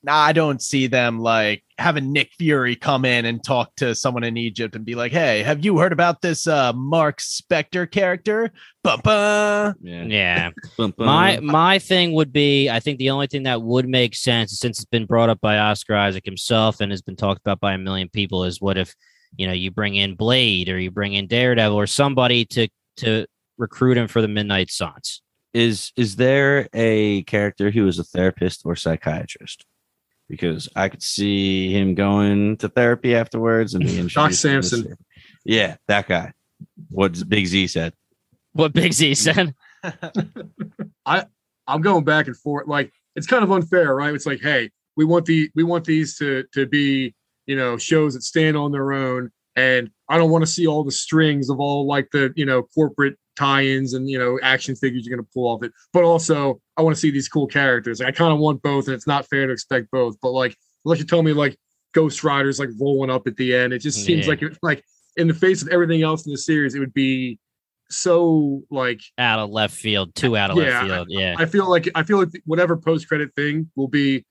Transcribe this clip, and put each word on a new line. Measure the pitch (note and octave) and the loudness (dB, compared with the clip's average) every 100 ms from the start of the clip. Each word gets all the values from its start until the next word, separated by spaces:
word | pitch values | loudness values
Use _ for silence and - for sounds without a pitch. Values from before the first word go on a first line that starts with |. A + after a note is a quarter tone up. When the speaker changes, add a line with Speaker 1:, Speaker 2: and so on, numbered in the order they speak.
Speaker 1:
nah, | C#3 | 0
I | D#3 D3+ | 2 4
don't | D#3+ D#3 C3 | 4 0 -2
see | - C#3 C3 | -2 -2 0
them, | B2+ A#2+ A2+ | 2 0 0
like, | A#2 A2+ G#2 G#2 _ - | 0 2 2 -2 _ -2
having | D#3+ D3+ C3+ | 0 0 -2
Nick | C#3+ - _ | -2 -4 _
Fury | D#3+ C#3+ B2 A#2+ | 0 2 0 -2
come | - C3+ C3 | 0 2 2
in | A#2+ A#2 | 2 0
and | A#2 | -6
talk | - B2+ A2+ - | -2 -2 -2 -4
to | B2+ A2+ | -4 -2
someone | C3+ B2 | -6 -6
in | A#2 A#2 | -4 -4
Egypt | A#2 G#2 A2+ A2 | -6 -6 -8 -8
and | A2 | -10
be | |
like, | A#2+ A#2+ | -6 -4
"Hey, | E3 D3+ G#2+ | 0 2 0
have | A2+ D3+ F#3+ | 0 0 2
you | E3+ | 2
heard | F3+ | 2
about | D3 F3 E3 | 4 2 0
this, | F3 D#3+ E3+ | -4 -2 0
uh, | D3+ B2 | 2 2
Mark | A#2+ C3+ E3 D3+ - | 0 -2 0 0 -2
Spector | - - _ E3 D3+ F3+ E3+ | -10 -10 _ -2 0 -6 -2
character?" | G3+ F#3 F3+ G#3 G#3+ A3+ - - _ | 0 0 0 -2 -2 -4 -8 -20 _
Bum, | F#3 A#2 | -2 0
bum. | G#3+ G#3+ G#3 G#3 G#3 G#3 G#3 G3 | 2 2 2 2 2 0 -2 -4
Speaker 2:
Yeah. | - E2+ G2 | -12 -10 -2
Speaker 3:
Yeah. | G#2+ F#2 F2 E2+ - - - | 0 2 0 -2 -8 -14 -4
Speaker 2:
Bum, | A2 - | -4 0
bum. | A#2 | 2
Speaker 3:
My, | D3+ F#3+ F#3 | 4 4 2
my | D3 D#3 F3 F#3+ | 0 2 4 2
thing | - F#3 F3 | 2 0 2
would | D#3 D3 | 2 2
be, | C#3 C#3+ C#3 C3+ | 2 2 4 2
I | A#2 | 0
think | D3+ C3+ | -4 -2
the | C3 | -2
only | C#3 C#3 | 0 -2
thing | C#3+ | -4
that | C3 A#2+ | -2 -2
would | A2+ B2 B2+ | 0 0 2
make | B2+ A#2+ - | 2 0 0
sense, | B2+ A#2+ G#2+ G#2 | 0 0 0 -4
since | B2 A2 | -6 -6
it's | - | -4
been | A#2 G#2+ | -4 0
brought | A#2 A#2 | 2 2
up | G#2+ | 2
by | G#2+ G#2 | 0 2
Oscar | G#2+ G#2 - G#2 | 2 0 -2 0
Isaac | G2+ F#2+ G2+ | 0 -2 -10
himself | F#2+ - A2+ A2 - | -10 0 2 2 0
and | G2+ | -4
has | F#2+ | -6
been | - F#2 | -10 -4
talked | G2+ F#2+ | -2 -2
about | G#2 F#2+ | -4 -2
by | G2+ | -2
a | F#2+ | -4
million | F#2+ F#2+ F2+ | -6 -6 -6
people, | G#2+ G2 F#2 | -6 -4 -2
is | F2+ F2 | -4 -4
what | G2 F#2+ | -4 -2
if, | F2+ - _ _ _ - | -4 -10 _ _ _ -8
you | F#2+ | -6
know, | |
you | F2+ F#2+ | -4 -6
bring | F#2+ G#2 G2 | -4 -2 -2
in | G2 F#2 | -2 -2
Blade | A2 B2+ A#2+ F#2+ F2+ | 0 2 2 0 -2
or | F#2 | -4
you | F2+ | -6
bring | F#2+ G2+ | -4 -4
in | G2+ F#2+ | -4 -2
Daredevil | A#2 B2+ A#2 G#2+ G#2 | 0 2 2 2 0
or | G2+ | -2
somebody | - C#3+ C3+ B2 A#2+ A2+ | 0 0 2 2 0 0
to, | B2 A2+ _ _ - | -2 -4 _ _ -6
to | A#2 A2 - _ _ - | -2 -2 -4 _ _ -10
recruit | A#2 - B2+ B2 | -10 0 2 2
him | A2 | 2
for | A#2 | 0
the | G#2+ | 0
Midnight | G#2 G#2 G2 F2+ | -2 -2 -2 -2
Suns. | - E2+ - - - _ _ _ | -4 -8 -8 -14 -14 _ _ _
Speaker 2:
Is, | A#2 A#2 G#2 - - | 0 0 0 -6 -2
is | A2+ G2 | -2 2
there | B2+ C#3 C#3 C#3+ A2+ | 2 4 4 2 -2
a | A2 A2+ A2 G#2+ G2+ | 0 2 2 2 0
character | E2+ G#2+ G#2 - G2+ | 0 0 -2 0 0
who | A2 G2 | 2 2
is | E2+ | 0
a | |
therapist | E2 F2+ F#2 - F2+ - - | -4 0 0 0 -4 -4 -8
or | E2+ | -4
psychiatrist? | E2 E2 D#2 D2+ D2+ - - - _ _ _ _ _ _ _ | -2 -2 -4 -6 -8 -16 -18 -20 _ _ _ _ _ _ _
Because | D2 F2 D#2 - - | -4 -4 -4 -6 -4
I | F#2+ | -4
could | - | -4
see | - - G2+ G2+ G2 F#2+ F#2 | -8 -2 0 2 0 0 0
him | G2 F#2+ | 2 2
going | F2+ G2+ G2+ G2+ G2+ G#2 G#2+ | 2 2 4 4 2 0 -2
to | G#2 | -2
therapy | - A#2+ A#2+ B2+ | 2 2 2 2
afterwards | A#2 A#2 A#2 A2+ A2+ G#2+ F#2 | 0 0 -2 0 2 0 0
and | |
being | F2+ F2+ F2 | -2 -2 -2
Speaker 4:
<laughs> | |
Doc | C#3+ D3+ | 0 2
Speaker 2:
introduced | D3+ | 2
to | D3+ | 2
this | C#3 - | 0 0
Speaker 4:
Samson. | A#2+ A2 - _ - - _ | -4 -6 -14 _ -20 -20 _
Speaker 2:
Yeah, | - A2 F#2+ - - | 0 0 0 -4 0
that | G2+ G2 | 0 2
guy. | F2+ F2 _ _ _ - - - | -4 -4 _ _ _ -20 -20 -10
What | - G2 F2 - | 0 0 0 -2
Big | G#2 F#2 | 0 2
Z | F#2+ F#2 | 0 0
said. | - E2 _ _ _ _ _ _ | -2 -4 _ _ _ _ _ _
Speaker 3:
What | - D#3 | -2 0
Big | D#3 F3 | 2 0
Z | B2 D3+ C3+ | 2 2 2
said. | B2 F3 F3 - _ _ | 2 2 -2 -6 _ _
<laughs> | F3+ - E3 G#3 - - E3 - - - - _ - | -14 -12 -6 -6 -6 -10 -20 -14 -16 -12 -16 _ -2
Speaker 4:
I, | F3 - _ _ _ - | -2 -2 _ _ _ -4
I'm | D3 | 0
going | F#3 F3+ D3 | 2 2 2
back | D#3 C#3 | 0 0
and | A#2 | -6
forth. | D3 C#3+ D3 | -6 -6 -4
Like, | C#3+ C3+ _ _ - | -4 -4 _ _ -10
it's | D#3+ | 0
kind | B3+ | 2
of | G3 | 4
unfair, | F#3+ E3 F3+ D3+ | 2 2 2 2
right? | C3+ D3 D3 | 0 -2 -4
It's | D3+ | -6
like, | C#3 | -4
hey, | C3+ C3+ A2 _ _ - | -2 -2 -4 _ _ 0
we | D#3 | 2
want | E3+ D#3+ | 2 2
the, | D#3+ D#3 D#3 | 0 2 0
we | |
want | E3+ E3+ E3 | 0 0 0
these | D#3 D#3 - | -2 -2 -4
to, | D3 C3 C3 | -4 -4 -4
to | C#3 C3 | -4 0
be, | D3 C#3+ C3+ B2+ _ _ _ - | 0 2 0 -4 _ _ _ -6
you | C3+ | -2
know, | B2 A#2 | -2 -4
shows | - D#3+ D3+ B2+ | 0 2 2 -2
that | |
stand | - D#3+ D#3 D3+ | -4 0 2 0
on | D3 | -2
their | C#3+ C3+ | -4 -4
own. | C#3 C3 B2+ B2 _ _ - | -2 -2 -4 -8 _ _ 0
And | C3 B2+ A2+ _ - | 2 2 -2 _ 0
I | D#3 | 2
don't | D#3+ | 4
wanna | D#3+ D#3+ | 4 2
see | - E3 | 0 0
all | D3+ | 0
the | C#3+ | -4
strings | - - D#3 D#3 C#3+ C3 | -6 0 2 2 2 -2
of | C3+ | -2
all, | C#3+ C#3+ C#3 | -2 -2 0
like, | C#3+ C3+ | -2 0
the, | D3 C3 D#3 | 0 0 0
you | C#3 | 0
know, | C3 | 0
corporate | B2 - D3+ C#3+ C#3 C#3+ _ - | 0 0 0 2 -2 -2 _ -2
tie-ins | C#3 C3+ C3+ C3+ C3+ | 0 2 2 0 -2
and, | B2+ C3+ | -4 -4
you | C3 | -2
know, | B2 C3 | 0 0
action | C3 C3 - B2+ | 0 0 -2 -2
figures | C3+ B2 A#2 | -2 -2 -6
you're | B2 | -10
gonna | A2 | -8
pull | C3 B2 | -4 -4
off | A2+ | -4
it. | - _ _ | -8 _ _
But | F3 | 4
also, | E3+ E3 E3 D3+ C#3 C3 _ - | 4 4 2 0 0 -4 _ 0
I | |
wanna | D#3+ D3 | 2 2
see | D#3 | 0
these | C#3 C3 | 0 -2
cool | D#3 C#3 | -2 0
characters. | C#3+ C#3 A#2+ A2+ A2+ | 2 2 0 -2 -4
Like, | B2+ | -4
I | C3+ | 2
kinda | E3 D3+ | 2 4
want | D3+ C#3 | 2 0
both, | D3 C#3 C3+ | -2 -2 -2
and | B2+ | -6
it's | - | -2
not | C#3+ - | -2 -2
fair | C#3 C3+ | -2 -2
to | |
expect | B2 - C3 G#2+ | -4 -2 -4 -2
both. | C3 A#2 G#2 | -2 -2 -2
But, | C3 | -4
like, | C3 B2 - _ _ D3+ | -2 -4 -6 _ _ -2
unless | E3 | -2
you | D3+ | 2
tell | E3+ | 2
me, | D#3 | 4
like, | D3 C#3+ - _ _ _ | 2 0 -4 _ _ _
Ghost | E3 D#3 - | 2 2 0
Rider's, | D3+ C#3 C#3 C3+ | 0 2 0 -2
like, | C#3 A2 | -6 -2
rolling | C#3 C3+ C3+ | 0 0 0
up | C3 B2+ | -2 -4
at | A2 | -4
the | B2+ | 0
end, | B2 B2 | 2 0
it | B2 | -2
just | D3+ C3 C3+ | -4 -4 0
seems | D#3+ D3+ | 0 0
Speaker 3:
Yeah. | |
Speaker 4:
like | D3 | -2
it, | D3+ - | -4 -4
like, | E3+ D3 _ _ _ - | -4 -4 _ _ _ 0
in | E3 | 0
the | |
face | D#3+ F#3 F#3+ | 4 2 2
of | C#3 | 0
everything | F3+ E3 E3 | 2 2 2
else | D#3 D#3 D#3 | 2 -2 -6
in | |
the | C#3 | -8
series, | - D3+ C#3 C#3 | 0 0 0 -2
it | |
would | C3 | -4
be | C#3 C3+ C3 B2+ A2+ _ _ _ _ _ | -2 0 0 -4 -10 _ _ _ _ _
so, | - F#3 E3+ E3+ D#3+ D3 C#3 - | -4 2 4 4 4 2 -2 -6
like, | C#3 B2 A2+ - - | -4 -4 -4 -10 -2
Speaker 3:
Out | B2 A2 | 2 2
of | G#2 | 0
left | G#2+ G#2 - | 0 -2 -2
field, | A2 G#2 F2+ - | -2 -2 -2 -2
too | C3 A2 | 0 2
out | G2 | 2
of | C3 | 2
Speaker 4:
Yeah, | C#3 B2 | 2 0
Speaker 3:
left | F#2+ | 0
field. | F#2 F2 | -4 -4
Yeah. | F#2+ F#2 F2 | -4 -2 0
Speaker 4:
I | D#3+ | 0
feel | G3+ F#3+ | 0 2
like, | F3 F3 D#3+ | 2 2 -4
I | |
feel | D#3+ G3+ | 0 2
like | F3+ F3 D#3 | 0 -4 -4
whatever | D#3+ F3 E3 | 0 2 0
post-credit | D#3+ D#3+ - D3+ D3 - | 0 -2 -2 -4 -4 -4
thing | D3 D3+ D#3+ - | -2 -4 -6 -6
will | C3+ | -2
be | C#3+ C#3 C3+ _ | 0 0 -2 _